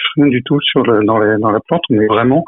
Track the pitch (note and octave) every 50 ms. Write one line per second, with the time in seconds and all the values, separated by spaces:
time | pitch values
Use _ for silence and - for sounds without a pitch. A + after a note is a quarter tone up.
0 | - - - D#3 C#3+ C#3+ B2 B2+ B2+ - D#3 D3 - - - C3 B2 A#2+ A#2 G#2
1 | G#2+ G#2 A2 A2 G#2+ G#2 A2 G#2+ A2 A2 G#2 A2 - - - - - - C3+ G#2+
2 | G#2+ G#2+ A2 G#2+ A#2 B2+ C3+ E3 E3+